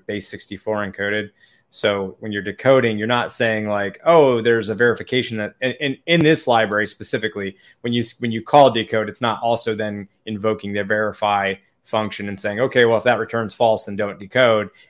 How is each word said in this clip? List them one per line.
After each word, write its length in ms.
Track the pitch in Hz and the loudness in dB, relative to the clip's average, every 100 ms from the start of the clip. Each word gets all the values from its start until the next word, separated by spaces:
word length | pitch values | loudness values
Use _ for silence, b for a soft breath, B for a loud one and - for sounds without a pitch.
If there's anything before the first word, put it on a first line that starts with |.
| - | -10
base 200 | 104 - | -10 -8
sixty-four 500 | - - 98 - 104 101 | -12 -14 -12 -6 -6 -6
encoded. 380 | 95 101 107 104 _ b b b | -6 -4 -4 -6 _ b b b
So 460 | - 107 101 95 - | -2 0 0 -4 -8
when 120 | 110 | -8
you're 100 | 101 | -8
decoding, 560 | 98 98 127 131 117 107 | -8 -2 2 4 2 -2
you're 100 | 110 | -2
not 240 | 120 92 | -2 -2
saying 380 | - 117 110 107 | -2 -2 -2 -2
like, 320 | 104 101 - 165 | -4 -4 -4 4
"Oh, 360 | 170 139 120 | 6 6 4
there's 260 | 117 117 104 | 2 2 0
a 60 | 104 | 2
verification 640 | 120 107 - 127 120 110 | 2 0 -2 -4 -2 -6
that," 180 | 104 - | -8 -6
in, 100 | 127 - | -6 -4
in, 180 | 143 131 - | -6 -4 0
in 180 | 170 | 4
this 220 | 151 156 - | 4 4 2
library 400 | 113 107 104 104 | 2 2 0 -2
specifically, 720 | - 107 120 110 101 98 - b b | -6 -6 -4 -4 -6 -8 -10 b b
when 120 | 123 | -4
you, 100 | 120 117 - | -2 -2 -4
when 120 | 120 | -6
you 100 | 113 | -6
call 280 | - 147 135 | 4 6 6
decode, 380 | 113 107 113 104 | 4 -2 -2 -4
it's 120 | 95 | -4
not 200 | 120 101 | -4 -2
also 340 | 117 113 113 107 | -2 -2 -2 -4
then 320 | 107 104 98 _ 113 | -4 -8 -12 _ -12
invoking 480 | 107 110 107 101 | -4 -2 -2 -4
the 100 | 101 | -6
verify 720 | 101 107 107 - 104 101 98 95 _ _ | -2 -2 -2 -2 0 0 0 -4 _ _
function 460 | _ 110 107 - 101 | _ -4 -4 -6 -10
and 100 | 98 | -8
saying, 200 | 107 104 | -6 -2
"Okay, 240 | 131 131 117 | 0 4 4
well, 120 | 110 | 4
if 60 | |
that 160 | 123 110 | 2 0
returns 340 | 113 117 107 | 0 -4 -4
false, 320 | - 117 110 - | 0 2 2 -2
then 120 | 101 | -6
don't 200 | 104 92 | -6 -8
decode." 500 | 98 127 123 110 104 b | -4 2 4 4 0 b